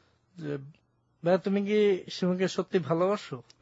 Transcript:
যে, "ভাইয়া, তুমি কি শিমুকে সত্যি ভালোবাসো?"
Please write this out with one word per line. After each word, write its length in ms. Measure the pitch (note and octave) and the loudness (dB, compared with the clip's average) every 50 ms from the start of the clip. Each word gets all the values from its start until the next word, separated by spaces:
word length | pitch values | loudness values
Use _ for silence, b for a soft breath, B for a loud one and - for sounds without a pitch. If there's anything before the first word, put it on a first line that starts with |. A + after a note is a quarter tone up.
| _ _ _ _ _ _ F#3 F3 | _ _ _ _ _ _ _ -12
যে, 180 | D#3+ - C#3+ C#3 C3+ D3 - _ _ _ _ _ _ _ _ _ D#3+ | -8 -8 -8 -8 -8 -12 -20 _ _ _ _ _ _ _ _ _ 0
"ভাইয়া, 140 | E3+ F#3 F#3 | 0 2 2
তুমি 280 | - G3+ G3 G3+ G3+ | 2 0 0 0 0
কি 380 | G3 G#3+ G#3+ G#3 G#3 F#3+ F3 - - | 2 2 4 4 4 2 2 -2 -8
শিমুকে 380 | - - F#3 F3+ F3+ F#3 F#3+ F3 | -8 -2 0 0 0 2 0 -2
সত্যি 300 | - - F3+ - - F#3 | 0 -2 -4 0 0 0
ভালোবাসো?" 640 | D3 B2+ E3 E3 F3+ F#3+ G#3 G3+ - - C#3+ A#2+ - _ _ - | 0 2 0 2 2 2 0 -2 -4 -10 -12 -14 -14 _ _ 0